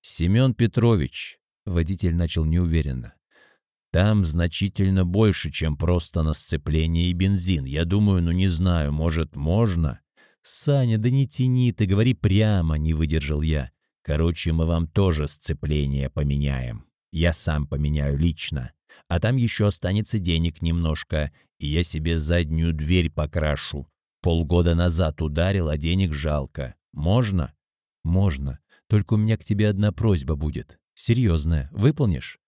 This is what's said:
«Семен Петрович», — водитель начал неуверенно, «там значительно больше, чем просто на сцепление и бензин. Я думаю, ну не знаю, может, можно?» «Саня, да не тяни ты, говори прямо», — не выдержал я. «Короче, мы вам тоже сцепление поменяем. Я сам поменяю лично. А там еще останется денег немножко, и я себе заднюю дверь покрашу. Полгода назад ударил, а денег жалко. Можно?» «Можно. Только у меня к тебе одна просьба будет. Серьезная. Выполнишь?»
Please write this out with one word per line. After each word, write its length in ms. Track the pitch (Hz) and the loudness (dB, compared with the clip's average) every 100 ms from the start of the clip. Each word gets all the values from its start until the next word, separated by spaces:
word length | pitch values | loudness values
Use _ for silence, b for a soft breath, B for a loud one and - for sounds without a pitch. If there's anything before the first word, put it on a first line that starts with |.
«Семен 540 | - - 85 113 131 110 | -10 -2 2 4 2 2
Петрович», — 840 | 117 - 117 107 69 - - - _ _ - | 0 2 4 4 0 -6 -14 -16 _ _ -2
водитель 500 | 85 82 95 90 85 | -2 0 -2 0 0
начал 300 | 85 - 78 | 0 0 0
неуверенно, 680 | 85 87 80 73 64 60 _ _ b b b _ _ _ | 2 2 0 0 -6 -10 _ _ b b b _ _ _
«там 340 | - 104 107 85 | 2 2 2 2
значительно 800 | 80 85 - 98 - 95 95 90 | 0 0 -2 -4 0 2 2 2
больше, 460 | 98 110 90 80 | 2 2 2 -6
чем 260 | - 80 73 | -4 -4 -2
просто 460 | 82 87 - 85 | 0 0 -2 -2
на 100 | 78 | -2
сцепление 760 | 78 - 76 76 78 80 82 90 | -2 -4 -6 -2 0 0 0 0
и 20 | |
бензин. 500 | 87 95 98 90 85 | 2 0 0 0 -2
Я 220 | 65 71 85 | -2 -4 0
думаю, 380 | 101 104 92 | 2 4 2
ну 80 | 85 | 2
не 160 | 90 95 | 2 0
знаю, 440 | 82 92 87 73 | 2 0 2 0
может, 440 | 76 82 80 78 69 | 0 -2 -2 -4 -4
можно?» 640 | 73 98 113 85 76 - _ _ b b | 0 2 2 2 -2 -4 _ _ b b
«Саня, 560 | - - - 139 123 110 | -14 -6 0 0 2 2
да 140 | 117 | 2
не 160 | 135 135 | 2 0
тяни 440 | - 127 127 123 | 0 0 2 2
ты, 140 | - 98 | 2 2
говори 300 | 98 120 - | 4 2 2
прямо», — 600 | 104 95 107 101 80 78 | 2 2 4 2 2 0
не 160 | 78 78 | 0 0
выдержал 480 | 80 78 71 76 | 0 0 -2 -2
я. 280 | 80 76 65 _ _ _ | 0 -2 -4 _ _ _
«Короче, 500 | - 76 82 82 82 | -4 0 0 0 -2
мы 140 | 80 82 | 0 0
вам 220 | 82 82 | 0 0
тоже 400 | - 98 78 73 | 2 2 0 -4
сцепление 840 | - - 76 71 76 71 69 67 | -8 -8 -6 -2 -2 0 -2 -4
поменяем. 760 | - 71 71 71 67 62 57 - _ _ | -2 -2 0 -2 -2 -6 -10 -16 _ _
Я 200 | 82 85 | -2 0
сам 360 | 82 - 76 71 | 0 -2 -2 -2
поменяю 500 | 71 73 76 71 71 | -2 -2 0 -2 0
лично. 560 | 85 80 - 73 60 _ _ B _ | 0 -2 -8 -8 -10 _ _ B _
А 120 | 85 | -2
там 180 | 107 131 | 0 0
еще 300 | 117 - 104 | 0 0 0
останется 500 | - 90 101 107 110 | 0 -2 -2 -2 -4
денег 440 | 87 82 82 - | 0 0 0 -2
немножко, 680 | 85 85 80 73 - 78 73 b b _ | -2 0 0 -2 -4 -4 -4 b b _
и 80 | 73 | -2
я 160 | 78 | -2
себе 360 | 87 78 78 82 | -2 -2 -2 -2
заднюю 540 | 76 87 78 80 82 | 2 0 0 0 0
дверь 380 | 78 76 90 80 | -2 2 2 2
покрашу. 760 | - 76 82 76 71 - 73 67 _ _ _ | -2 -4 -2 -2 -2 -6 -12 -14 _ _ _
Полгода 520 | 90 82 76 87 85 82 | 0 0 2 2 4 2
назад 460 | 87 82 80 76 | 2 0 -2 -2
ударил, 480 | 78 73 90 98 80 | -4 0 0 0 -2
а 80 | 76 | -2
денег 360 | 82 92 95 | 0 0 0
жалко. 640 | 73 76 73 65 - 65 - _ | -2 -2 -4 -4 -10 -12 -12 _
Можно?» 600 | - 80 113 110 95 73 _ _ _ _ _ | -4 0 2 2 -2 -4 _ _ _ _ _
«Можно. 560 | 82 90 98 71 69 65 b b _ | 0 2 2 0 -6 -8 b b _
Только 260 | 107 - | 0 2
у 40 | 110 | 0
меня 200 | 107 110 | 2 -2
к 60 | |
тебе 260 | - 104 107 | -2 0 0
одна 220 | 98 104 | 2 0
просьба 440 | - 110 90 67 73 | 2 0 2 0 -2
будет. 440 | 76 76 - - _ | -2 -6 -12 -20 _
Серьезная. 760 | - - 113 117 82 78 80 65 | -8 0 2 2 2 2 -2 -2
Выполнишь?» 680 | - 117 - 120 67 - - | 0 0 2 -2 -2 -6 -20